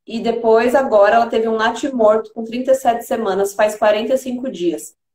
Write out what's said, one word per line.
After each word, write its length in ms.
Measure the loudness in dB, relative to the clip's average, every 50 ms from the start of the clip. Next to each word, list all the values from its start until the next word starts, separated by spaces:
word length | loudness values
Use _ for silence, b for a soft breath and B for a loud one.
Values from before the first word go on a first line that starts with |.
| _
E 120 | -10 -10 -6
depois, 560 | -4 -4 -4 -2 2 4 4 4 4 4 2
agora, 420 | 2 2 2 4 4 4 6 4
ela 100 | 2 2 2
teve 180 | 0 -2 0
um 100 | 0 -2
natimorto 760 | 0 0 -2 -2 -2 -6 -6 -2 2 2 4 4 2 -2 -6 _
com 100 | -12 -12
trinta 300 | -8 -8 -6 0 0 0
e 20 |
sete 300 | 2 2 -2 -2 -2 -4
semanas, 500 | -6 -6 -4 -2 -2 -2 -2 -2 -4 0
faz 220 | 0 0 0 0
quarenta 380 | 0 0 0 2 0 0 -2 -2
e 40 | -2
cinco 320 | -2 -4 -8 -8 -8 -8
dias. 460 | -8 -4 -4 -4 -4 -4 -10 -14 _ _ _ _ _